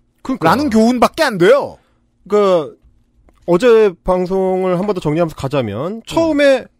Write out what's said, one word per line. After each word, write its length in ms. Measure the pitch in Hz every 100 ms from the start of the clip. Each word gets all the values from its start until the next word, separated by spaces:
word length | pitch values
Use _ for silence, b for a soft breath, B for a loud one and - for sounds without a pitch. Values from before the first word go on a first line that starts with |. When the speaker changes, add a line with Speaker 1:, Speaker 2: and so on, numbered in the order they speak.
| _ _
Speaker 1:
그러니까. 260 | - 262 160
Speaker 2:
라는 220 | 220 294
교훈밖에 520 | 214 226 247 214 -
안 140 | 214 196
돼요. 380 | 180 277 131 - _ _ _ _ 185
Speaker 1:
그, 520 | 208 196 175 135 - _ _ _ _ _ _
어제 480 | - 175 247 220 208 175
방송을 720 | - 185 180 190 190 185 185 175
한 80 | 208
번 80 |
더 60 | 180
정리하면서 340 | 160 151 165
가자면, 600 | - 135 143 113 101 160
Speaker 2:
음. 80 | 226 -
Speaker 1:
처음에 580 | - 330 285 285 254 -